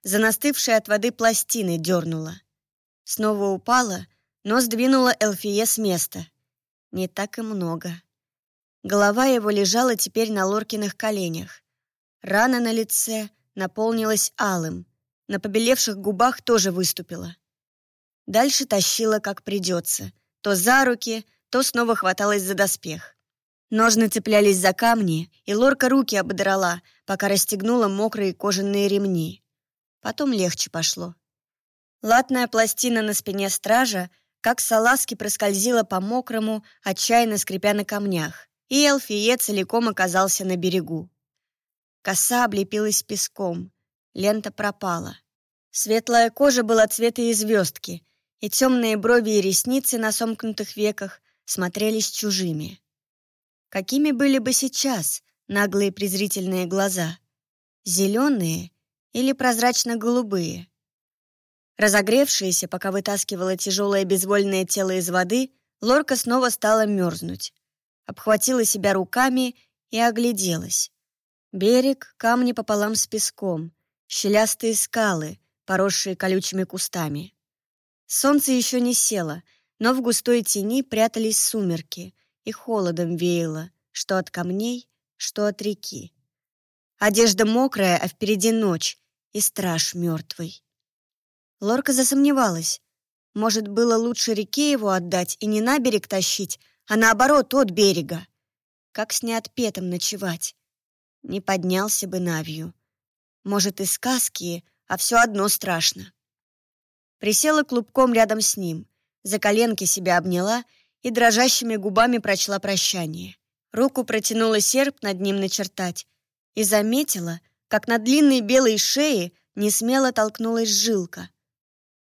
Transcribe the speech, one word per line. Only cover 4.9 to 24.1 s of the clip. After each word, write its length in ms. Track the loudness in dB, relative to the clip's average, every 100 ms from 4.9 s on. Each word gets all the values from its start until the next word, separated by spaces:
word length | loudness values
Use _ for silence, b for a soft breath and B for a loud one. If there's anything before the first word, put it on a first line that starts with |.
| 4 4 2
Элфие 460 | 0 -2 -2 -2 0
с 120 | 0
места. 480 | 0 -2 -4 -10 -16 _ _ _ _ _ _
Не 160 | -8 -6
так 320 | -6 -8 -8
и 40 |
много. 500 | -8 -4 -4 -4 -8 -12 _ _ _ _ _ _ _ _
Голова 440 | -2 4 4 4 4
его 240 | 2 2
лежала 440 | 2 2 2 2
теперь 380 | 0 -2 -2 -2
на 140 | 0 0
Лоркиных 500 | 0 -4 -4 -6 -4
коленях. 680 | -4 -2 -4 -6 -10 -18 _ _ _ _ _ _
Рана 360 | -2 2 2 2
на 140 | 0
лице 580 | 0 0 -2 -2 -4 -8 _ _
наполнилась 800 | -6 -6 -2 -2 0 0 0 -2 -2
алым, 500 | 0 0 -4 -8 -14 _ _ _ -8
на 100 | -8
побелевших 580 | -2 0 2 2 0 -2
губах 460 | -4 2 2 0
тоже 300 | 0 2 2
выступила. 640 | 0 -2 -4 -10 -12 -12 -16 _ _ _ _ _ _ _ _ -2
Дальше 380 | 2 2 2
тащила 560 | 0 0 0 0 2 0
как 240 | -2 -8
придется, 680 | -6 -4 -2 -2 -2 -6 -8 _ _ _
то 160 | -2 2
за 280 | 4 4
руки, 400 | 4 0 -4 -8 -10 _ -4
то 120 | -2
снова 320 | 0 0 0
хваталась 480 | 0 0 0 0 0
за 120 | -2
доспех. 640 | 0 0 -2 -8 -12 -14 _ _ _ _ _ -4
Ножны 360 | 2 4 4
цеплялись 500 | 2